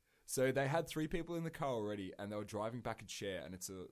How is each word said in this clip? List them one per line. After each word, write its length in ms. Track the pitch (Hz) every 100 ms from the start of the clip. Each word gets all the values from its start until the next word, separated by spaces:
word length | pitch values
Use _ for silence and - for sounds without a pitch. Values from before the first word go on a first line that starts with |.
| _ _ -
So 240 | - 131
they 160 | 135 135
had 220 | 165 -
three 180 | 160 156
people 300 | 175 165 170
in 80 |
the 60 | 165
car 200 | 156 147
already, 420 | 120 104 104 95 -
and 140 | 101
they 40 | 107
were 80 |
driving 360 | 101 104 110 120
back 200 | 113 110
a 60 | 101
chair, 340 | - 101 90
and 100 | 76
it's 160 | 92 -
a, 140 | 95 -